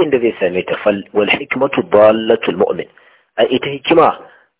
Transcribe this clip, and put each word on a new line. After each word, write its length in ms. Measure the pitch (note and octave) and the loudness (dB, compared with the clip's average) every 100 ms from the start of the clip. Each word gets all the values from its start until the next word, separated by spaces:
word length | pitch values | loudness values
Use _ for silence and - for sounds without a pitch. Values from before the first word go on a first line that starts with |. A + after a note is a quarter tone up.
inda 180 | D#3+ C3 | 0 0
zai 140 | A#2 - | 0 -2
same 220 | F2+ F2+ | -4 -4
ta, 140 | - E2 | -6 -4
fal, 180 | G#2+ G2+ - | -2 -2 -4
wal 160 | G#2 G#2 | -2 0
hikmatu 520 | - C3+ B2+ C3+ B2+ F2+ | -2 -4 -4 -2 -2 0
dallatul 640 | G#2 G#2+ A2 A2 A2+ - F2 | 4 6 4 0 -2 -2 -2
mu'min. 300 | G2+ E2+ D2 _ _ _ _ - | -2 -2 -8 _ _ _ _ -2
A, 80 | A#2 | -2
ita 200 | C3 C#3+ | -2 -4
hikima, 480 | C#3 - E3 C3+ - - _ _ | -8 0 2 2 0 -10 _ _